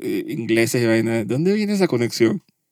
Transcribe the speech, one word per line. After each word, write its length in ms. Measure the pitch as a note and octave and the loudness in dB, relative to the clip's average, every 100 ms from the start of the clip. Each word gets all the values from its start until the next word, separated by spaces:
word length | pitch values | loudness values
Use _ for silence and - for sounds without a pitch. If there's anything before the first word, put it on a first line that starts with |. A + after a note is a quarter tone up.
eh, 240 | - G2+ - | -4 -4 -4
ingleses 520 | D#3 A#2 A2+ A#2 B2+ | -6 0 2 2 2
y 60 | A#2 | 2
vaina? 240 | A2+ A2+ | 2 0
¿De 140 | A#2 A2 | -2 -2
dónde 280 | B2 F3 | 0 0
viene 200 | G#3+ G#3 | 0 0
esa 140 | G#3 F3+ | 0 0
conexión? 540 | B2 A#2 - A#2 G#2+ - _ _ | 2 -2 2 2 0 -6 _ _